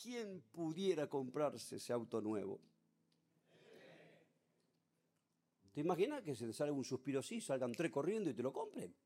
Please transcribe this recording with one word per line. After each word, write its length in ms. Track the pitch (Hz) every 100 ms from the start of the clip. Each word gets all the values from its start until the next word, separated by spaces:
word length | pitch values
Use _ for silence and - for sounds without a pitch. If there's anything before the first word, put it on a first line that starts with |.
quién 420 | 226 247 214 185 -
pudiera 560 | 165 165 156 196 156 143
comprarse 680 | 139 131 147 147 117 - 113
ese 160 | -
auto 280 | 120 113 113
nuevo?" 400 | 107 107 98 98 - _ _ _ _ _ _ _ _ - - - 175 165 - - _ _ _ _ _ _ _ _ _ _ _ _ _ _ 98
¿Te 80 | -
imaginas 420 | 156 170 226 294
que 120 | 185
se 120 | 123 117
le 60 |
sale 180 | 110 147
un 140 | 143
suspiro 360 | 123 127 - 135
así, 200 | 123 226
salgan 320 | - 135 123
tres 180 | 120 165
corriendo 380 | 139 143 220 180
y 60 |
te 80 | 110
lo 100 | 120
compren? 420 | 415 427 320 180 -